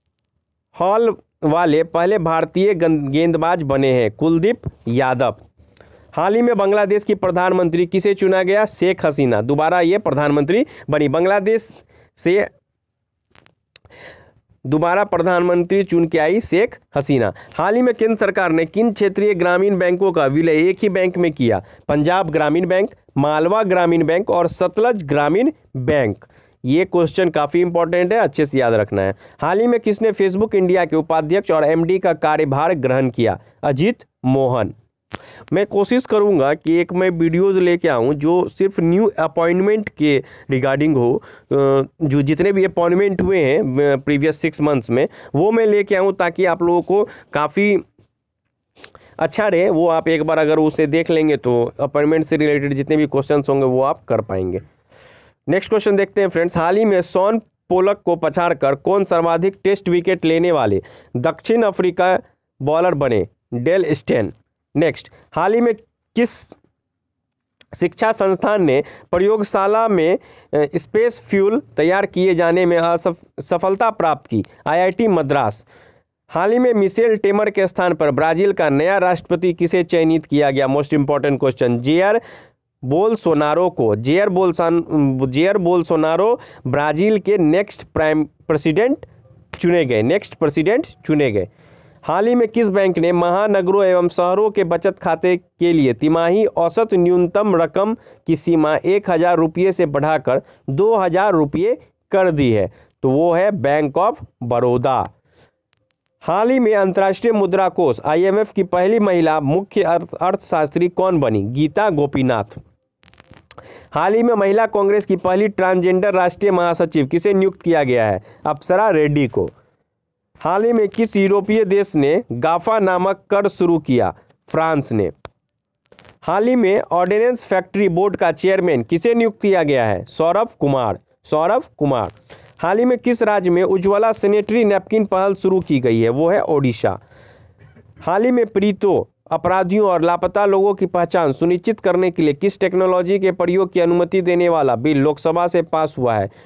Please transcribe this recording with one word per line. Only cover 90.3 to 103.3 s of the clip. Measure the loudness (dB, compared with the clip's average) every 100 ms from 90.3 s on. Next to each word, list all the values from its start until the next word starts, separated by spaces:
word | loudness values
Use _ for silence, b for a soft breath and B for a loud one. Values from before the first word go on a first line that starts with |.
| -4
प्रेसिडेंट | -2 0 0 0 -4 -12 -4
चुने | 0 0
गए। | -2 -6 b b b b b
हाल | -4 0 2
ही | 2
में | 0
किस | 0 0
बैंक | 2 0 2
ने | 0
महानगरों | 2 0 0 0 0 2 2
एवं | 2 2 0
शहरों | 0 0 0 0
के | 0
बचत | -2 0 -2 -2
खाते | -4 -2 0 -2
के | -4 _ 0
लिए | 2 2
तिमाही | 0 0 0 2 2 0
औसत | 0 -2 0 0
न्यूनतम | 2 2 2 2 0 0 0
रकम | 0 -2 -4 -4 B B -4
की | -4
सीमा | 0 0 2 0
एक | 0 -2 0
हज़ार | 0 2 2
रुपये | 0 0 -2
से | 0 -2
बढ़ाकर | 0 -2 -2 0 -4 b b -8
दो | -2 0 2
हज़ार | 0 0 0
रुपये | 0 0 -2 -2 -4 b _ _
कर | 0 0
दी | 0 0
है? | 0 -2 b b _
तो | -2
वो | 2 2